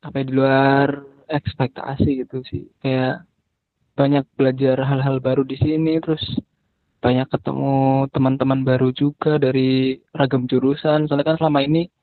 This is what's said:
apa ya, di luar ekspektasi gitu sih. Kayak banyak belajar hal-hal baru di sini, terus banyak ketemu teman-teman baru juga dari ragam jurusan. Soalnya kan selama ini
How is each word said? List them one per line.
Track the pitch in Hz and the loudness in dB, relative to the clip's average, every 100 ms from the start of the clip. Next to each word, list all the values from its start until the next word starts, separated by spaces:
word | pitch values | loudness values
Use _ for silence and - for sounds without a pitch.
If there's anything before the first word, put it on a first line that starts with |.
apa | - 135 | -10 -6
ya, | |
di | 135 | -2
luar | 131 135 135 139 139 139 139 - - _ | 2 4 4 4 4 2 0 -10 -20 _
ekspektasi | 156 - - 165 - - 139 143 135 | -4 -4 -4 -4 -4 -10 -2 -2 -2
gitu | 123 131 127 | -6 -10 -10
sih. | 139 - _ | -12 -12 _
Kayak | 139 131 131 - - _ _ _ _ _ _ - | -4 -2 -2 -4 -10 _ _ _ _ _ _ 0
banyak | 139 143 135 _ | 2 2 -2 _
belajar | 135 131 135 131 | 0 2 0 0
hal-hal | 135 139 139 135 | 0 0 0 -2
baru | 131 131 | -2 -2
di | 135 135 | -2 -2
sini, | 151 156 160 160 | -2 0 0 0
terus | 160 156 - - - _ _ _ _ _ | -2 -4 -4 -8 -8 _ _ _ _ _
banyak | 120 127 131 | 0 0 0
ketemu | 143 - 135 139 135 135 135 135 | -4 -4 -4 0 2 2 2 0
teman-teman | - 131 135 135 135 131 | 0 0 2 0 0 0
baru | 127 127 | 0 0
juga | 127 143 147 - 151 | 0 -4 -2 -2 0
dari | 135 131 131 131 131 131 _ 156 | 0 0 0 0 0 -4 _ -2
ragam | 139 131 123 | 0 0 0
jurusan. | 127 131 143 160 151 151 | 0 0 0 0 0 0
Soalnya | 143 147 | -2 0
kan | 160 | 0
selama | 160 143 | 2 2
ini | 139 156 180 _ | 2 0 -2 _